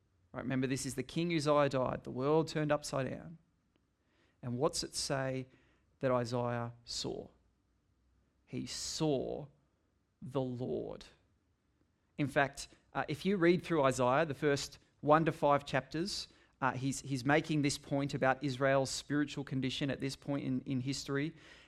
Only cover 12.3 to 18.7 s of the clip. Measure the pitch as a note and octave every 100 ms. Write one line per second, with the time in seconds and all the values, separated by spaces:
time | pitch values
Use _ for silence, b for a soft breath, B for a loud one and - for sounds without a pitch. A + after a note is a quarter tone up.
12.3 | D3+ C3+ - - b b D3 - D3 F#3
13.3 | G3+ E3+ F3+ - D#3+ C3+ B2+ B2 C#3 D#3+
14.3 | C3 D3+ C#3 - - b b C#3+ D#3 D#3+
15.3 | - D3 C#3+ - C3+ - D#3 G3 - -
16.3 | b b b C3 A#2+ C3+ - C3+ C3+ B2+
17.3 | D#3 D#3 D3+ C#3+ - - C#3 C#3 C#3+ C3
18.3 | C3 C#3+ B2 C3+